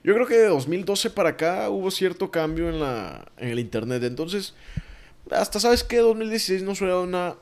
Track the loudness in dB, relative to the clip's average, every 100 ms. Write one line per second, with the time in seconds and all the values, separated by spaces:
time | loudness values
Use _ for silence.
0 | 2 2 4 6 6 4 0 -2 -2 -2
1 | -2 0 0 2 0 0 -2 -2 -2 0
2 | -2 0 -4 -2 -2 -2 -2 -2 -2 -4
3 | -8 -12 -18 -10 -6 -4 -4 -4 -4 -2
4 | -2 -4 -4 -6 -6 -12 -14 -10 -10 -14
5 | -20 -20 -4 -2 0 2 4 4 2 4
6 | 4 4 0 -2 0 -2 -2 -2 0 0
7 | 0 -2 -4 -6